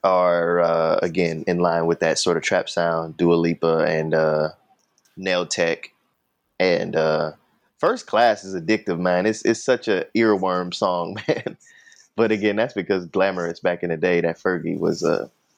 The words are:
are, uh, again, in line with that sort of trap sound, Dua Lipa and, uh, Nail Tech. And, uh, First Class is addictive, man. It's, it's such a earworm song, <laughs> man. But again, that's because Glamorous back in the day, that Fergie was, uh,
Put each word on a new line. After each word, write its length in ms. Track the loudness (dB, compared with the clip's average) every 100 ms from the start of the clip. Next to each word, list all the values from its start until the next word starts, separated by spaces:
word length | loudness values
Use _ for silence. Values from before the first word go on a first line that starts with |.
are, 580 | 0 2 2 2 2 2
uh, 380 | 2 2 0 0
again, 420 | 0 0 -2 -2 -2
in 120 | 0
line 280 | 2 0 0
with 140 | 0
that 180 | 0 0
sort 180 | 0 -2
of 60 |
trap 260 | 0 -2 -2
sound, 480 | -2 -2 -2 -4 0
Dua 180 | 2
Lipa 440 | 4 2 0 0 2 2
and, 280 | 0 0
uh, 360 | 0 2 0 -2 -6 _ _ _ _ _ -8
Nail 300 | -2 -2 -2
Tech. 460 | 0 0 -2 -8 _ _ _ _ _ _ -2
And, 380 | 2 2 0 0
uh, 360 | 0 0 -2 -8 _ _ _ _
First 280 | -2 -2 -2
Class 380 | 2 4 2
is 100 | -4
addictive, 440 | -6 0 -2 0 -2
man. 280 | 0 2 0
It's, 160 | 0
it's 180 | 0 0
such 240 | 0 0 0
a 180 | -2 0
earworm 580 | 2 2 2 0 -2 -4
song, 420 | -2 -2 -2 -4 -6
<laughs> 60 | -4
man. 280 | -4 -6 -12 -20 -20 -20 -20 _
But 160 | -2 0
again, 260 | 2 0 0
that's 180 | -2
because 320 | -2 -2 -2 -2
Glamorous 540 | 0 0 0 -4 -4
back 220 | -4 -2
in 60 | -4
the 60 | -2
day, 240 | 0 2
that 180 | 0 -2
Fergie 400 | -4 -2 -4 -2
was, 240 | -2 -2
uh, 260 | 0 -2 -4 _ _